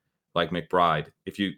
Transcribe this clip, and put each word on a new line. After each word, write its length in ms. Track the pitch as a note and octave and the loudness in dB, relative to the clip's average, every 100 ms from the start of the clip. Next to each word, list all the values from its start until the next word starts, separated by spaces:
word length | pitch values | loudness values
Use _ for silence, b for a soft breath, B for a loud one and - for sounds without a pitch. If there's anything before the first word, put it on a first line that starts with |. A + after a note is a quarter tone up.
| _ _ _ | _ _ _
like, 160 | E2+ E2 | -2 -2
McBride. 580 | F2 E2 F2+ E2+ D2+ D#2 _ - | -4 -2 2 2 2 -4 _ -10
If 140 | - | -4
you, 140 | G2 | -4